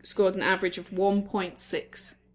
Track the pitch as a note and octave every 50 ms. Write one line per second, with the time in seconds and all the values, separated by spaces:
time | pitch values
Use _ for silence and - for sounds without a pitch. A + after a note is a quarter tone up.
0 | - - - - G3+ F#3+ F#3+ G3 - F3 F#3+ F#3 G3 F3+ - G3 F3 - - F3+
1 | F#3+ G3 G3 G3+ G3+ G3+ - G3+ F#3 F3 - - - - - D#3+ - - - -
2 | - - - _ _ _